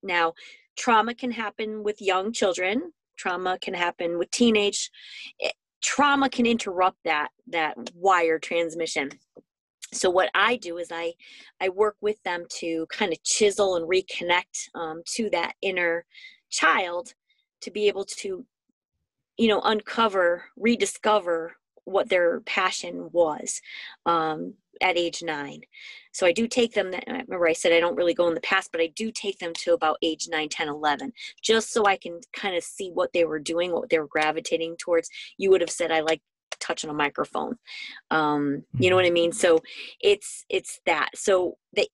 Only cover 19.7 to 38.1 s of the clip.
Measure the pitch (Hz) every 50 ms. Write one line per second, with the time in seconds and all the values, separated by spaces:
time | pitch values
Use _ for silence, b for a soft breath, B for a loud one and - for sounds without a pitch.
19.7 | 220 214 - - - 226 226 220 190 196 180 175 175 175 - - _ - 190 226
20.7 | 240 202 196 190 - - - 214 214 214 185 175 170 165 160 170 - _ _ _
21.7 | _ _ _ - 190 196 - 226 196 185 175 170 170 156 - - - - 185 180
22.7 | - - - 175 175 175 175 165 160 175 170 156 147 - - - - - B B
23.7 | B B B B B B _ 170 170 165 160 160 156 160 170 180 - - _ _
24.7 | _ - - 185 175 175 175 170 160 - 170 165 156 143 143 139 143 156 - _
25.7 | B B B B B B B B B - 185 180 170 - 233 226 - - 240 233
26.7 | - 208 190 185 185 180 - - 170 175 - - 185 180 175 165 160 - - 185
27.7 | 165 165 165 175 170 175 175 175 170 170 175 170 165 160 - - 196 190 185 -
28.7 | - 165 165 165 156 - 220 220 214 - - 208 190 - 185 170 165 - - 180
29.7 | 170 165 165 156 151 - - 165 160 156 - 165 170 156 156 151 - - 165 151
30.7 | 143 151 151 151 143 131 135 139 - B B B B B - - 220 226 220 -
31.7 | - 240 214 202 190 185 - 170 170 170 - _ - - - 202 185 170 160 -
32.7 | - - 196 185 170 160 180 - - 175 170 156 156 156 147 139 165 170 175 180
33.7 | 170 160 - - - 160 151 143 - 156 156 156 156 160 156 - - 165 165 165
34.7 | 170 170 - - 175 165 160 B B B B B B - 185 196 190 185 170 160
35.7 | - - 170 160 165 160 156 160 160 160 - _ _ _ _ _ - - - -
36.7 | 170 - - 156 151 151 147 143 - - 147 - - - - - - - B B
37.7 | B B B B B B B _